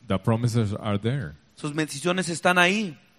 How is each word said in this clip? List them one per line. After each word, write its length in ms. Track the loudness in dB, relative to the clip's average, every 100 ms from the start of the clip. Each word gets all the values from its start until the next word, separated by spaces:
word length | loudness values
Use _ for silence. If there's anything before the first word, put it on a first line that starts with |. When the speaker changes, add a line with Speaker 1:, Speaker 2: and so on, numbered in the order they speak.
| -2
Speaker 1:
the 100 | -2
promises 540 | 2 2 2 0 0
are 260 | -2 -2 -2
there. 360 | -2 -4 -6 -12 _
Speaker 2:
Sus 180 | -10 -8
bendiciones 560 | -4 -4 -2 -2 -2 -2
están 300 | 0 2 4
ahí. 380 | 4 4 -2 -8 _